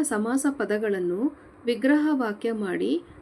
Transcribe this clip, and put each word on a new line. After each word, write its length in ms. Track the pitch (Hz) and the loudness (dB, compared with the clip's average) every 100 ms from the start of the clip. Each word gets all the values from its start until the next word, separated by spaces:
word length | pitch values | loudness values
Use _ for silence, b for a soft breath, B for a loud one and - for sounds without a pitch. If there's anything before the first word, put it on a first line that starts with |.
ಸಮಾಸ 440 | 302 208 220 262 285 | 2 0 0 0 0
ಪದಗಳನ್ನು 880 | 277 196 208 220 190 175 180 285 - B B | 0 -2 0 0 0 0 0 -2 -4 B B
ವಿಗ್ರಹ 440 | 240 233 262 302 302 | -4 0 4 4 4
ವಾಕ್ಯ 400 | 277 226 208 233 | 0 -2 -2 -4
ಮಾಡಿ 500 | 226 196 175 190 320 - B | -2 -2 -2 -2 -4 -6 B